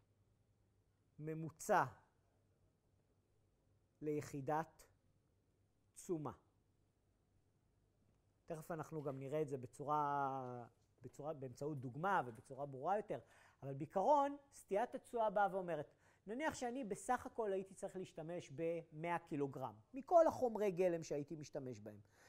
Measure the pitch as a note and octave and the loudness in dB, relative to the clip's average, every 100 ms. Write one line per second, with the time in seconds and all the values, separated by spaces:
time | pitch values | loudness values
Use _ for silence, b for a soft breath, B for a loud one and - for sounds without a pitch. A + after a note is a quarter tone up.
0 | _ _ _ _ _ _ _ _ _ _ | _ _ _ _ _ _ _ _ _ _
1 | _ - D#3 D#3+ D#3+ - - F3+ C3 - | _ -12 -6 -4 -6 -4 4 6 4 -2
2 | - _ _ _ _ _ _ _ _ _ | -20 _ _ _ _ _ _ _ _ _
3 | _ _ _ _ _ _ _ _ _ - | _ _ _ _ _ _ _ _ _ -6
4 | D3+ D3 C#3 D3 C3+ D#3 D#3 - - _ | 0 0 -2 -4 0 0 -2 -10 -20 _
5 | _ _ _ _ _ _ _ _ _ - | _ _ _ _ _ _ _ _ _ -10
6 | - D#3+ C3+ - _ _ _ _ _ _ | -4 -2 -4 -8 _ _ _ _ _ _
7 | _ _ _ _ _ _ _ _ _ _ | _ _ _ _ _ _ _ _ _ _
8 | _ _ _ _ - D#3+ D#3 D#3+ D3 D#3+ | _ _ _ _ -10 -8 -6 -6 -6 -6
9 | C#3+ C3+ C3+ D3+ C#3+ C3+ A#2+ - C#3 D3+ | -4 -6 -2 -2 0 -4 -6 -8 0 2
10 | C#3+ C#3+ C3+ C3+ B2+ B2 A#2 _ _ _ | 2 2 0 -2 -6 -8 -12 _ _ _
11 | B2+ - D3 D3+ C3 A#2 C#3+ C#3+ B2+ B2+ | -16 -8 -8 -6 -8 -4 -4 -4 -6 -2
12 | F#3+ F3+ B2 A2+ - C3 C#3+ C3 D#3+ G#3 | 2 2 0 -6 -12 -8 -8 -4 0 0
13 | - C3+ - B B B C#3 C#3 D#3 F#3+ | 0 -6 -8 B B B -8 -6 -2 2
14 | A3+ D4 C#4+ C#4+ - - - G3 B3 C4 | 6 6 6 0 -12 -16 -2 0 0 -4
15 | - A#3 A3 G3+ G3 F#3+ F3 D3+ C#3+ _ | -4 0 4 6 4 4 0 -2 -4 _
16 | b b F#3+ B3 D#4 - A#3+ B3+ G#3 G3+ | b b -8 -2 0 0 -2 -2 -4 -2
17 | - B3 B3 - G#3+ F#3+ G3 F#3+ F#3+ F#3 | 0 0 -2 -2 0 0 -2 -6 -6 -6
18 | F3+ - D#3 F3 - C#3 E3 E3+ D#3 D#3 | -8 -8 -6 -6 -6 -2 -2 -2 -6 -4
19 | E3+ E3+ - C#3+ C#3 B2+ B2 G#2 - C4 | -2 -2 -2 -2 -2 -2 -6 -8 -12 -8
20 | - F4 D#4+ A3 A#3+ G#3 G#3 F3 F#3 E3+ | 6 8 8 6 2 2 2 4 4 2
21 | D3+ D3 C#3 D#3 C#3+ D3+ B2+ G#2+ G#2 G#2 | -2 -4 -4 -8 -8 -6 -6 -8 -10 -14
22 | - b | -18 b